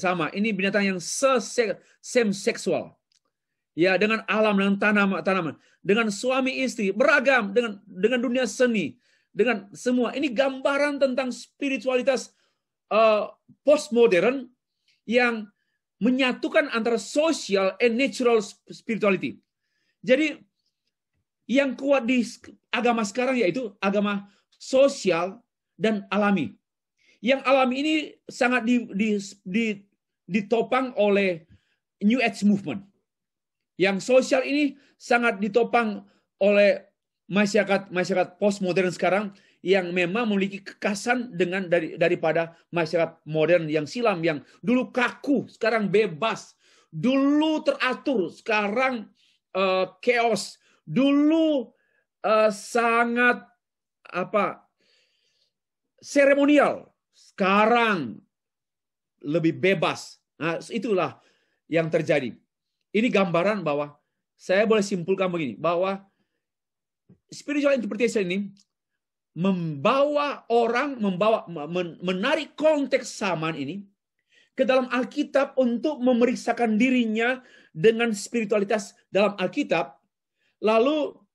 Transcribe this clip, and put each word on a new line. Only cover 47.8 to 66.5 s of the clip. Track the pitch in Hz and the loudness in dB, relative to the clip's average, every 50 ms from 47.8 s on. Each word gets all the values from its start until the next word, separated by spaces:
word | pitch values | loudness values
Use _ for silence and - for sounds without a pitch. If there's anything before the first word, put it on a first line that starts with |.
| 240 254 247 247 - 294 262 208 170 151 - | -2 -2 -2 -4 -4 -2 -2 -2 -2 -4 -6
sekarang, | - - 226 214 214 208 202 202 247 262 262 254 220 202 - _ _ _ _ _ _ _ _ - | -8 -4 -2 -2 0 0 -2 -2 -2 -2 -2 -2 -6 -10 -12 _ _ _ _ _ _ _ _ -4
eh, | 185 196 185 185 185 185 185 - _ | -2 0 0 0 0 -2 -4 -6 _
chaos. | - 240 240 233 233 233 220 202 - - - _ _ _ _ _ | -2 0 2 2 2 0 0 -2 -4 -8 -14 _ _ _ _ _
Dulu, | _ 160 151 233 277 277 285 285 294 302 320 330 320 311 294 269 220 - _ _ _ _ _ _ _ _ _ _ - | _ -4 0 2 2 4 4 4 4 4 4 2 2 2 0 0 -2 -6 _ _ _ _ _ _ _ _ _ _ -2
eh, | 196 220 214 214 220 | 0 2 2 2 2
sangat, | 202 - - - - 233 233 233 233 240 240 233 233 240 247 247 240 - - - _ _ _ _ _ _ _ _ _ _ _ - | 0 -4 -8 -4 -2 0 0 2 2 2 0 0 0 2 2 2 2 0 -4 -18 _ _ _ _ _ _ _ _ _ _ _ -10
apa, | - 175 185 - 220 208 190 156 - - _ _ _ _ _ _ _ _ _ _ _ _ _ _ _ _ _ _ _ _ _ _ _ _ _ _ _ _ | -8 -6 -4 -2 0 0 0 -2 -4 -8 _ _ _ _ _ _ _ _ _ _ _ _ _ _ _ _ _ _ _ _ _ _ _ _ _ _ _ _
seremonial, | - - - 285 277 277 285 285 285 285 294 277 226 160 110 90 - - _ _ _ _ _ | -10 -2 2 4 4 6 4 4 4 4 6 6 4 4 0 -4 -10 -18 _ _ _ _ _
sekarang | _ _ _ _ - 190 185 196 208 214 220 240 240 233 220 202 170 131 110 - - - _ _ _ _ _ _ _ _ _ _ _ _ _ _ _ _ _ _ _ | _ _ _ _ -2 0 2 4 4 4 4 4 4 2 2 0 -2 -4 -6 -10 -12 -18 _ _ _ _ _ _ _ _ _ _ _ _ _ _ _ _ _ _ _
lebih | - 147 151 175 156 165 151 131 | -6 -4 -2 0 0 0 0 0
bebas. | 147 185 190 160 180 160 135 - - - - _ _ _ _ - | 0 0 0 0 0 -2 -4 -4 -10 -18 -20 _ _ _ _ -8
Nah, | 143 170 165 - | -6 -6 -6 -6
itulah | - - - 226 - 233 196 180 156 139 - - _ _ _ _ _ _ _ _ _ - | -8 -8 -8 -6 -4 -2 0 0 0 -2 -4 -10 _ _ _ _ _ _ _ _ _ -2
yang | 151 165 160 | -2 0 0
terjadi. | 156 170 160 151 139 156 147 131 110 - - _ _ _ _ _ _ _ _ _ _ | 0 0 0 2 2 0 0 0 -4 -8 -12 _ _ _ _ _ _ _ _ _ _
Ini | - 208 233 240 | -2 0 0 2
gambaran | 190 196 196 175 165 170 180 202 220 196 | 2 0 0 2 0 0 0 0 -2 -2
bahwa | 165 151 143 147 147 147 - _ _ _ _ _ _ _ _ | -4 -4 -4 -4 -4 -8 -10 _ _ _ _ _ _ _ _
saya | _ - - 185 196 226 | _ -4 0 2 2 4
boleh | 208 220 214 | 4 2 2
simpulkan | 196 - 202 180 160 185 190 185 190 180 | 0 0 -4 -4 -2 -2 -2 -2 -2 -2
begini, | 175 170 151 120 101 | -2 -4 -4 -6 -6
bahwa | - 151 165 175 170 185 190 196 190 - _ _ _ _ _ _ _ _ _ | -4 -2 -2 0 0 -2 -2 -4 -6 -10 _ _ _ _ _ _ _ _ _